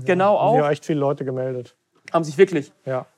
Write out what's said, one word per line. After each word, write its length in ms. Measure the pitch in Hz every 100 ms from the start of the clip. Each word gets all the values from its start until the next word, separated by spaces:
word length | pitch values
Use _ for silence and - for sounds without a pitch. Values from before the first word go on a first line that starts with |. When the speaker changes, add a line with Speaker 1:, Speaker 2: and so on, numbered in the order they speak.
| 131
Speaker 1:
Genau, 300 | 180 196 202
Speaker 2:
Ja, 60 |
haben 100 | 170
sich 80 | 220
Speaker 1:
auch. 40 | 147
Speaker 2:
auch 40 |
echt 140 | 151 -
viele 140 | 151
Leute 260 | 139 143 135
gemeldet. 500 | 131 131 127 120 _ _ _ -
Speaker 1:
Haben 120 | 170
sich 140 | 156 143
wirklich. 340 | 190 160 139 _ -
Speaker 2:
Ja. 200 | 131 -